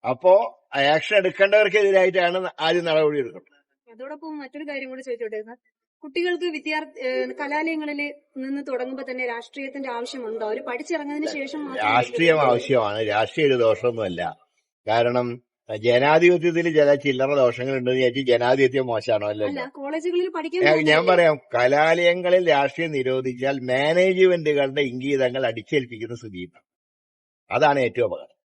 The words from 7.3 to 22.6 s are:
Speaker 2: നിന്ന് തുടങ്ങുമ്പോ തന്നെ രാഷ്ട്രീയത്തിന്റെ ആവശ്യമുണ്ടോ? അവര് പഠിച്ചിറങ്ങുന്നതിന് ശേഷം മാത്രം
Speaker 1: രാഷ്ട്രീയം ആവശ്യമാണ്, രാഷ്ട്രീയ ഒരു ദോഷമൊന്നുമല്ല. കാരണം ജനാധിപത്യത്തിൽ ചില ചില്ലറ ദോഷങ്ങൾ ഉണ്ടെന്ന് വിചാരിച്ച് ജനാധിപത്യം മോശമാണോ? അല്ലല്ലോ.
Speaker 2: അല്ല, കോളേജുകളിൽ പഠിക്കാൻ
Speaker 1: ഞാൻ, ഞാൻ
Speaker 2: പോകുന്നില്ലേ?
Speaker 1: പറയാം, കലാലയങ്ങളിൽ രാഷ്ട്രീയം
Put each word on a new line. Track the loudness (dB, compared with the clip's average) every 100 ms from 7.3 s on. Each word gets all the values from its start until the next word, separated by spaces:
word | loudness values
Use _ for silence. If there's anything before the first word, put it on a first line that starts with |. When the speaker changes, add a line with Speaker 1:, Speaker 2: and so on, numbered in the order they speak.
| -6 -4 -4 -4 -4 -6 -6 -8 -10 _ -12
Speaker 2:
നിന്ന് | -8 -8 -6
തുടങ്ങുമ്പോ | -6 -6 -8 -10
തന്നെ | -6 -6
രാഷ്ട്രീയത്തിന്റെ | -6 -10 -12 -10 -10 -8
ആവശ്യമുണ്ടോ? | -8 -8 -10 -10 -6 -6
അവര് | -6
പഠിച്ചിറങ്ങുന്നതിന് | -6 -10 -6 -6 -4 -6 -6
ശേഷം | -6 -8 -8
മാത്രം | -8 -4
Speaker 1:
രാഷ്ട്രീയം | 0 2 0 0 2 4
ആവശ്യമാണ്, | 4 2 2 0 0 -2 -2
രാഷ്ട്രീയ | 0 0 0 2
ഒരു |
ദോഷമൊന്നുമല്ല. | 4 2 2 -2 -2 -6 -4 -8 -8 _ _ _ _ -2
കാരണം | 2 2 0 -2 -8 _ _ _ -2
ജനാധിപത്യത്തിൽ | 2 4 6 6 6 4 2 0 0
ചില | 4 4
ചില്ലറ | 4 2 0 0
ദോഷങ്ങൾ | 4 2 2 -4 -2
ഉണ്ടെന്ന് | -2 2
വിചാരിച്ച് | 0 0 0
ജനാധിപത്യം | 2 4 4 2 2 -2
മോശമാണോ? | -4 0 -2 -2
അല്ലല്ലോ. | -4 -4 -4
Speaker 2:
അല്ല, | -10
കോളേജുകളിൽ | -10 -8 -6 -4 -4 -4
പഠിക്കാൻ | -6 -6 0
Speaker 1:
ഞാൻ, | 2 2
ഞാൻ |
Speaker 2:
പോകുന്നില്ലേ? | 4 2 4
Speaker 1:
പറയാം, | 4 4 2 _
കലാലയങ്ങളിൽ | 0 2 4 2 4 2 2 2 2 4
രാഷ്ട്രീയം | 2